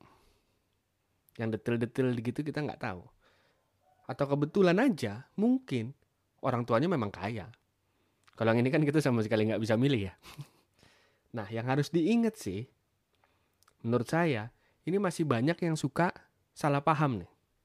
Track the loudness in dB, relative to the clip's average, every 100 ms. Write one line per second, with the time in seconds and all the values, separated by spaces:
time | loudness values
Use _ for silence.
0 | -20 _ _ _ _ _ _ _ _ _
1 | _ _ _ -8 -6 -4 -2 -2 -2 0
2 | 0 0 -4 -6 -6 -6 -6 -6 -10 -10
3 | -14 _ _ _ _ _ _ _ _ _
4 | -14 -6 -2 0 0 4 4 6 2 0
5 | -4 -6 -12 0 2 2 0 -4 -4 -10
6 | _ _ _ _ -2 -2 2 2 2 0
7 | -2 -4 -8 -8 -12 -20 _ _ _ _
8 | _ _ _ -2 2 4 4 2 2 2
9 | 2 2 2 2 2 0 0 2 4 2
10 | -2 -8 -20 -20 -20 _ _ _ _ _
11 | _ _ _ -12 -8 -6 -2 0 2 2
12 | 4 4 2 -2 -8 -6 -8 _ _ _
13 | _ _ _ _ _ _ _ _ -2 -2
14 | 0 0 0 -2 -6 _ _ _ -4 -2
15 | -2 -2 0 2 0 0 -2 -2 -2 0
16 | -2 -2 _ _ _ -4 0 0 2 2
17 | 0 -2 -8 _ _ _